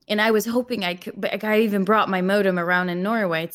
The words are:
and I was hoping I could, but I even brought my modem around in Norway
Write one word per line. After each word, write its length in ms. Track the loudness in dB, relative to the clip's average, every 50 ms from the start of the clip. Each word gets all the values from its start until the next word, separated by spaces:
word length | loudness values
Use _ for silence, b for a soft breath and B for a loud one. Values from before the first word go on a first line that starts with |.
| _ -4
and 120 | -2 0
I 100 | 2 2
was 140 | 2 2 0
hoping 400 | 0 -2 -2 -2 -2 -4 -4 -4
I 100 | -4 -6
could, 200 | -6 -10 -14 -10
but 260 | -6 -6 -4 -4 -4 -2
I 180 | 0 2 2
even 240 | 2 2 2 0 2
brought 240 | 2 2 2 2 2
my 100 | 0 0
modem 380 | 0 2 2 2 2 2 0 0
around 320 | 0 0 0 0 0 0
in 120 | -2 -2 -2
Norway 440 | -2 -2 0 0 0 0 -2 -4 -4